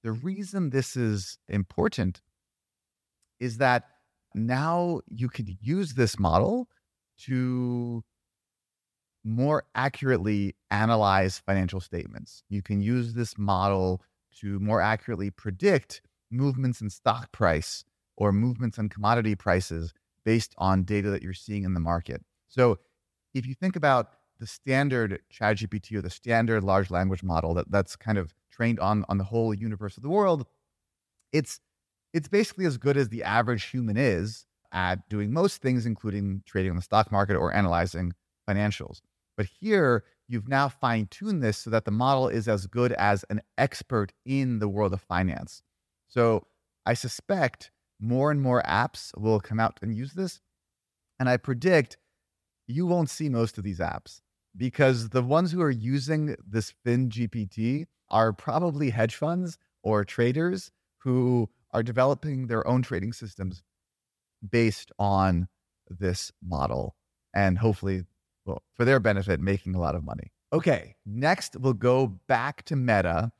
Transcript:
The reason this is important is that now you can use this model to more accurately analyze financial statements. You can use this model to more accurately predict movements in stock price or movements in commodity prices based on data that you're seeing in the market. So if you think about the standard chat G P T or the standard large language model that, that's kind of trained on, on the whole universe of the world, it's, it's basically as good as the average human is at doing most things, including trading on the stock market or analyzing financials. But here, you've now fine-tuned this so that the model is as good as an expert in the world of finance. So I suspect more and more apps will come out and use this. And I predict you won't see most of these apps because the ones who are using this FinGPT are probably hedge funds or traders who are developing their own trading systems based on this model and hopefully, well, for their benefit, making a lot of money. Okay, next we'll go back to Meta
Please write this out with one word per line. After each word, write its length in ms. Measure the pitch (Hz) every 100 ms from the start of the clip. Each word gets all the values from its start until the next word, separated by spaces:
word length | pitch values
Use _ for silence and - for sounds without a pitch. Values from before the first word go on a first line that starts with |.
The 100 | 117
reason 580 | 113 156 196 185 196 160
this 260 | 135 127 127
is 420 | 113 104 95 - -
important 720 | 101 92 - 220 - 95 - _ _ _ _ _ _ _ _ _ _ _ _
is 180 | 123 113
that 300 | 135 123 - _ _ _ _
now 680 | 104 113 131 156 175 175 160 -
you 200 | 110 123
can 300 | - 104 92
use 340 | 110 180 175
this 240 | 127 117 -
model 520 | 92 85 135 240 247 _ _ _ _ _
to 840 | - 127 127 123 123 120 120 117 - _ _ _ _ _ _ _ _ _ _ _
more 400 | 110 113 139 151 -
accurately 800 | - 135 - 135 120 101 104 98 - _
analyze 680 | 104 110 113 101 98 95 -
financial 420 | - 98 90 95
statements. 600 | - 87 - - - - _
You 140 | 101
can 180 | - 101
use 340 | 101 123 117
this 220 | 117 113 -
model 680 | 101 92 98 98 92 90 _ _ _ _
to 180 | 101 101
more 220 | 104 110
accurately 500 | 101 110 - 98 101
predict 720 | - 110 92 202 156 - - _ _ _
movements 500 | 120 139 131 127 120
in 80 | 107
stock 400 | - 123 113 -
price 520 | - 95 78 - - - _ _ -
or 160 | 101
movements 460 | 101 120 120 120 -
in 100 | 107
commodity 460 | 95 104 120 110
prices 580 | 98 - 92 - 82 85 _ _ _
based 300 | 110 113 - -
on 280 | 95 95
data 260 | 92 104 101
that 120 | 98
you're 120 | 95
seeing 300 | 92 - 104
in 100 | 95
the 60 | 90
market. 440 | 82 85 - 64 _ _ _
So 300 | - 123 98 _ _ _ _ _
if 120 | 135 123
you 80 |
think 220 | 131 190 180
about 360 | 147 131 - _ _ _
the 60 | 113
standard 760 | - 139 131 143 127 107 95 _
chat 280 | - 107 104
G 80 | 107
P 120 | 104
T 180 | - 107
or 60 |
the 80 | 90
standard 540 | - 120 117 117 110
large 260 | 98 98 92
language 320 | 90 95 92
model 320 | 95 82 82
that, 160 | 85 -
that's 260 | 101 95 -
kind 220 | 110 104
of 160 | 82 _ _
trained 300 | - 117 113
on, 240 | 95 107 -
on 100 | 98
the 60 |
whole 300 | 95 117 113
universe 420 | 101 113 101 104 -
of 60 |
the 60 | 135
world, 380 | 196 202 160 120 _ _ _ _ _ _ _ _
it's, 280 | 151 139 - _ _ _ _ _
it's 160 | 165 147
basically 380 | 202 220 - 180
as 100 | 123
good 200 | 131 139
as 120 | 120
the 140 | 113
average 420 | - 110 117 117
human 320 | - 131 113 104
is 500 | 135 87 104 110 _ _ _
at 360 | 90 92 92 -
doing 240 | 104 104
most 300 | 147 196 -
things, 240 | 131 127 117
including 560 | 107 110 101 101 98
trading 260 | - 98 92
on 60 | 87
the 60 |
stock 300 | - 104 107
market 240 | 101 101 90
or 180 | 85
analyzing 580 | 104 95 85 90 85 87 87 _ _ -
financials. 500 | 98 104 - - - _ _ _
But 120 | - 95
here, 580 | _ 208 202 143 117 _ _ _
you've 200 | 120 110
now 200 | 135 139
fine-tuned 760 | - 127 113 101 - 214 185
this 140 | 117 104
so 140 | -
that 160 | 110 -
the 40 |
model 380 | 104 131 135 131
is 200 | 113 110
as 180 | 104 95
good 260 | 120 123
as 320 | - 101 101 -
an 100 | 107 - -
expert 560 | 135 - - 117 98 _ -
in 320 | 135 131 113
the 100 | 104
world 240 | 98 101
of 80 | 92
finance. 640 | _ 90 92 71 - - _ _ _ _ _
So 400 | 123 117 110 _ _ _ _
I 80 | -
suspect 800 | 120 120 - - 190 131 - - _ _ _
more 320 | 107 127 143
and 120 | 147
more 200 | 135 123 -
apps 520 | 92 123 - - -
will 220 | 107 107
come 180 | - 110
out 200 | 113 -
and 160 | 104 110
use 160 | 135
this. 280 | 170 185 - _ _ _ _ _ _ _ _
And 120 | 127
I 80 | 123
predict 580 | - 123 170 170 123 - _ _ _ _ _ _ -
you 200 | 135 180
won't 220 | 175 151
see 220 | - 156
most 260 | 120 113 -
of 80 |
these 140 | 101 90
apps 420 | 82 - - - _ _ _
because 540 | 90 127 - 135 123 113
the 140 | 127
ones 280 | 123 151 180
who 120 | 180
are 80 | 156
using 640 | 123 113 139 131 156 151 - 95
this 280 | 110 104 _ 123
FinGPT 1000 | 123 127 110 117 117 101 - 113 143 170 _ _
are 240 | 110 113
probably 560 | 101 - 139 175 143 143
hedge 240 | 110 113
funds 420 | - 151 175 180 - _ _
or 220 | - 107
traders 680 | 101 - 120 135 175 190 - _ _ _
who 500 | 131 127 123 123 110 _ _
are 100 | -
developing 640 | 117 117 131 139 156 135 123
their 200 | 113 -
own 140 | 127
trading 320 | 127 90 98
systems 480 | 113 110 - 95 90 _ _ _ _ _ _ _ _ 101
based 420 | 120 113 - - -
on 500 | 101 98 95 85 90 _ _ _ _
this 420 | 87 95 92 - _ 90
model 480 | 78 69 62 - - _ _ _
and 220 | 98 98 92
hopefully, 480 | 113 98 98 95 90 _ _ _
well, 180 | - 76 _
for 100 | -
their 160 | 120 135
benefit, 400 | 107 98 95 80
making 340 | 92 98 -
a 60 | 92
lot 140 | 80
of 100 | 80
money. 260 | 73 - - _ _
Okay, 440 | 160 160 - - _ 104
next 500 | 110 147 190 - -
we'll 160 | 131
go 460 | 107 120 131 131 92 -
back 380 | 120 131 -
to 120 | - 143
Meta 560 | 123 104 87 82 117